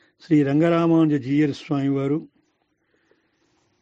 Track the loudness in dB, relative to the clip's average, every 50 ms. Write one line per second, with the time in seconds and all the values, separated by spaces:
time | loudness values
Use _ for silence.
0 | _ _ _ _ -4 0 2 2 2 2 0 0 2 2 2 2 2 2 2 2
1 | 2 2 0 -2 -2 -2 0 0 0 0 -2 -6 -8 -6 -4 -2 -2 -2 -2 -2
2 | -2 -2 -4 -4 -6 -10 _ _ _ _ _ _ _ _ _ _ _ _ _ _
3 | _ _ _ _ _ _ _ _ _ _ _ _ _ _ _ _